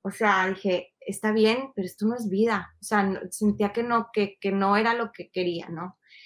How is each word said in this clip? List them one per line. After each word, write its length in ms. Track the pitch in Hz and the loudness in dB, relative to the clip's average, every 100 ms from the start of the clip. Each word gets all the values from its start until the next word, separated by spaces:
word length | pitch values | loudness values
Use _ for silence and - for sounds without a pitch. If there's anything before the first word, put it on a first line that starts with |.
O 100 | 196 | -10
sea, 360 | - 214 190 185 | 0 2 4 2
dije, 440 | 190 196 180 - _ | -2 0 -2 -4 _
"Está 320 | - 202 214 | -12 -4 0
bien, 400 | 220 220 247 269 | 4 4 2 -4
pero 100 | - | -6
esto 200 | 180 - | -8 -2
no 100 | 214 | -2
es 140 | 240 208 | -2 -2
vida". 460 | 196 226 202 175 _ | 2 2 0 -6 _
O 20 | |
sea, 200 | - 208 | -2 0
no, 160 | 196 190 185 | 0 -2 -6
sentía 400 | - 208 208 202 | -2 0 2 0
que 100 | 220 | 0
no, 240 | 240 233 220 | 0 0 0
que, 240 | 214 202 - | -2 -2 -2
que 100 | 196 | -2
no 240 | 196 196 202 | 0 2 4
era 160 | 226 | 2
lo 180 | 233 220 | 0 -4
que 160 | - - | -8 -8
quería, 380 | 185 175 165 - | -4 -2 -4 -6
¿no? 280 | 165 185 - _ - | -10 -10 -14 _ -20